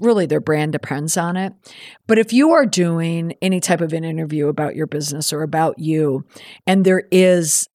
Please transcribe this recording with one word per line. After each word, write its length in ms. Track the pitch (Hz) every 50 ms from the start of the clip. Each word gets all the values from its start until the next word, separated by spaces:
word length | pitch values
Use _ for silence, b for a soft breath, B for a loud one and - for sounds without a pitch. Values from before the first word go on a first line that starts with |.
really 240 | 202 233 233 208 175
their 140 | 139 165 151
brand 320 | 117 - 156 151 151 151
depends 460 | 156 147 - - 151 135 147 160 - 190
on 200 | 170 170 180 185
it. 160 | 190 196 190 _ B B B B B B B B _ -
But 100 | 220 220
if 160 | 220 220 226
you 160 | 247 285 320
are 140 | 339 330 277
doing 680 | 214 - 185 180 170 165 165 165 165 170 165 165 170 - - -
any 160 | 190 190 180
type 220 | 175 - 175 165
of 120 | 170 160 156
an 100 | 165 160
interview 440 | 165 160 160 160 151 151 156 147 143
about 280 | 143 - 151 143 -
your 120 | - 156 147
business 440 | - 151 147 147 143 147 151 -
or 120 | - 147 156
about 340 | 151 147 160 160 160 - -
you, 480 | 165 156 160 156 156 147 131 139 143 B B B B B B B B
and 180 | - 185 196 190
there 200 | 190 185 185 - -
is 560 | - 185 185 185 180 175 165 156 - - - - _